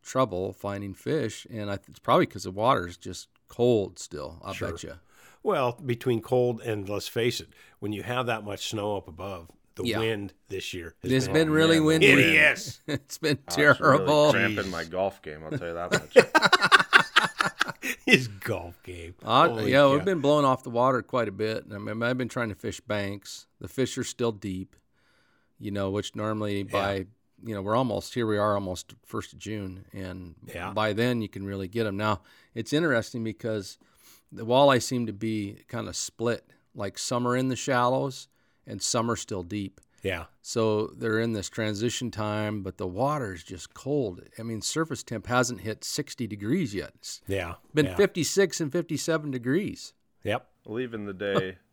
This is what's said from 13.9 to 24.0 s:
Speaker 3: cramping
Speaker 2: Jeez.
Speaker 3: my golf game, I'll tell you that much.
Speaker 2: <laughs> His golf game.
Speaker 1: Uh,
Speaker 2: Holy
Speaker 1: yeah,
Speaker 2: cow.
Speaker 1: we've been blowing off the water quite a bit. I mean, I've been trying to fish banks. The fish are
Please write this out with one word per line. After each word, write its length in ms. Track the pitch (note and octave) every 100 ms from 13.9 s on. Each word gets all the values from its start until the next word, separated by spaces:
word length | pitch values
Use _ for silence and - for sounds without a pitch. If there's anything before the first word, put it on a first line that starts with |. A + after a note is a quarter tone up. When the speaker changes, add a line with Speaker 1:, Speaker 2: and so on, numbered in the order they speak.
| B2+ F#2+ D3+ D3
Speaker 3:
cramping 320 | G2+ G2 G#2+
Speaker 2:
Jeez. 60 | F#2+
Speaker 3:
my 140 | E2+
golf 360 | E2 F2+ G2 -
game, 200 | D#2+ D2+
I'll 60 | D#2 C3+
tell 100 | E2+
you 60 |
that 180 | E2+ F2
much. 240 | - - C4 - D#4+ A3 F4+ - F#4 - - - - A3 - F3+ - - - C4 -
Speaker 2:
<laughs> 100 | -
His 220 | E3 B2
golf 540 | G2 - F#2+ F2 -
game. 320 | - F2 E2+ F#2
Speaker 1:
Uh, 260 | - A#2+ E3
Speaker 2:
Holy 240 | A2+ C3+
Speaker 1:
yeah, 60 | C3
Speaker 2:
cow. 140 | C#3+
Speaker 1:
we've 120 | C#3+
been 160 | F3+ F3+
blowing 240 | C#3+ D3+
off 180 | C#3 B2+
the 80 | -
water 320 | A#2 B2+ B2+
quite 260 | - B2+ A2
a 40 |
bit. 320 | G2 G#2+ A2 -
I 60 | G#2
mean, 240 | G#2+ A2
I've 160 | A#2 B2+
been 100 | A#2+
trying 220 | - A#2
to 40 |
fish 260 | F#2+ G#2+ F#2+
banks. 680 | - G#2 G2 G2+ - - - _
The 80 | -
fish 300 | - B2+
are 60 | -